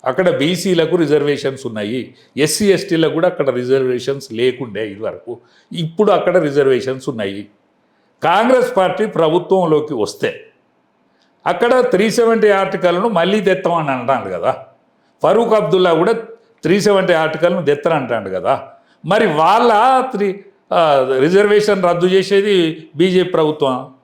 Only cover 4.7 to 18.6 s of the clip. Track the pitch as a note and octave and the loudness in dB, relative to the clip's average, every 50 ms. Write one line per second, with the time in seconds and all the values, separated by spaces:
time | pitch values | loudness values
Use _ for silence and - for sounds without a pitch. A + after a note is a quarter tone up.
4.7 | G2+ G2+ A2 G#2+ G2 G2 A2 G2+ - - - - A#2+ A2+ _ _ _ _ _ _ | -8 -8 -8 -8 -10 -8 -8 -8 -8 -10 -12 -14 -14 -14 _ _ _ _ _ _
5.7 | - D#3+ E3+ D#3+ - - G#3+ G3+ G3 F3 - F3+ E3+ F#3 D#3+ D3 C#3 C#3+ C#3 C3+ | -8 -8 -8 -8 -2 -2 0 2 2 0 0 0 0 0 0 0 0 0 2 2
6.7 | C3 B2 - C3 C3 C3 - - C3+ A2 G#2+ G2 G2 G2+ G#2 - _ _ _ _ | 2 0 0 -4 -8 -8 -8 -10 -8 -6 -6 -8 -8 -10 -14 -16 _ _ _ _
7.7 | _ _ _ _ _ _ _ _ _ _ - D3+ E3+ G3 A3+ A#3+ B3+ B3+ A#3 - | _ _ _ _ _ _ _ _ _ _ 0 2 2 2 4 4 2 2 2 0
8.7 | - G3 F#3 F3+ F3+ F3+ G#3+ G#3+ - - E3 - - - - - F#3 F#3+ F3+ E3 | 0 0 0 0 0 -2 -4 -4 0 0 0 2 2 0 0 0 0 0 2 2
9.7 | D#3 D3+ D3+ D3+ - A#2+ G#2 F#2+ - - - A2+ E2 - - - _ _ _ _ | 2 0 0 -2 -4 -4 -4 -4 -4 -4 -6 -6 -6 -6 -16 -20 _ _ _ _
10.7 | _ _ _ _ _ _ _ _ _ _ _ _ _ _ _ D3+ F#3 G#3 A3+ A#3+ | _ _ _ _ _ _ _ _ _ _ _ _ _ _ _ -4 -2 0 0 2
11.7 | C4 B3+ B3 - - F3+ G#3 A3+ - - A#3 A3+ A3+ A3 G#3 G#3+ G3+ G3 G3 F#3 | 2 2 2 2 2 0 0 0 2 2 2 2 2 2 2 2 2 2 0 -2
12.7 | - F3+ F3+ F3+ E3+ F3 G3+ A#3 A3 F3 E3 F3+ G3+ G#3+ F#3 F#3+ F#3 F#3 - F3 | -4 -2 0 0 0 0 -2 -2 0 0 0 0 0 0 0 0 0 0 0 -2
13.7 | E3+ E3+ D#3 C#3+ C3+ B2+ A#2+ A#2+ C3+ B2 G#2 F#2+ F#2 E2+ F2 A2+ B2+ - - - | -2 -2 -2 -2 -4 -4 -2 -2 -2 -2 -2 -6 -8 -4 -2 -2 -4 -4 -8 -20
14.7 | _ _ _ _ _ _ _ _ _ _ - D3+ F#3+ A3 A#3 - A3 G#3+ F#3 D#3+ | _ _ _ _ _ _ _ _ _ _ 0 2 2 2 2 2 2 0 2 2
15.7 | E3 F#3 F3+ F3+ E3 D#3 E3+ A3 A3+ - - - - - _ _ _ _ - D#3+ | 0 2 2 2 2 2 2 0 0 -2 -4 -14 -18 -20 _ _ _ _ -2 0
16.7 | F3 G#3 F#3 G#3 G3+ F#3+ F3+ F3 F3 D#3+ D#3+ D#3 D3+ D#3 D#3+ F3 F3+ F#3 E3+ C3+ | 0 2 4 4 2 2 2 2 2 2 2 -2 -2 0 0 0 0 0 0 0
17.7 | D3 C#3+ - E3+ E3 D3 C3 A#2 A#2+ A2+ G2 G2 F#2+ F#2 F2+ G2+ C3+ B2 | -2 0 0 0 0 0 0 -2 -4 -4 -4 -4 -8 -4 -2 -2 -2 -2